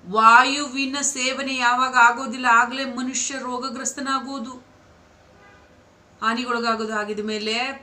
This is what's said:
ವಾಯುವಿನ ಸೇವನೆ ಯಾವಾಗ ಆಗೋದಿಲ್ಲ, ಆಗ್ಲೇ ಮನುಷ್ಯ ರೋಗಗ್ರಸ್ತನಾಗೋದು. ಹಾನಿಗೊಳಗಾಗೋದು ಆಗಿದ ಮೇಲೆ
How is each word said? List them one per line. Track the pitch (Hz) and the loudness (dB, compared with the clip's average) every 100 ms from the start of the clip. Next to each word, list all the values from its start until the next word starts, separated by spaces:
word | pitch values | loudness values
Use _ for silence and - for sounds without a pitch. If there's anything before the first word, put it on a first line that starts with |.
| 175 | -2
ವಾಯುವಿನ | 214 220 233 269 285 285 262 269 285 | 6 8 8 6 0 -4 -4 -4 -4
ಸೇವನೆ | 277 262 254 262 254 262 | -4 -4 -4 -4 -6 -2
ಯಾವಾಗ | 240 247 254 254 | 0 2 2 6
ಆಗೋದಿಲ್ಲ, | 233 240 254 247 254 | 6 4 -6 -4 4
ಆಗ್ಲೇ | 233 240 262 254 | 4 4 -2 -6
ಮನುಷ್ಯ | 240 254 - - 269 | -6 -6 -4 -6 -6
ರೋಗಗ್ರಸ್ತನಾಗೋದು. | 247 254 262 240 254 - 262 269 254 269 226 247 - _ _ _ _ _ _ _ - - _ - _ _ _ _ | -6 -6 -6 -8 -8 -6 -4 -4 -4 -10 -10 -14 -20 _ _ _ _ _ _ _ -20 -20 _ -20 _ _ _ _
ಹಾನಿಗೊಳಗಾಗೋದು | 220 233 247 240 233 220 220 214 | -2 -2 -2 -2 0 -2 -2 -4
ಆಗಿದ | 208 208 214 | -4 -6 -4
ಮೇಲೆ | 214 214 226 262 277 | -4 -4 -4 -4 -8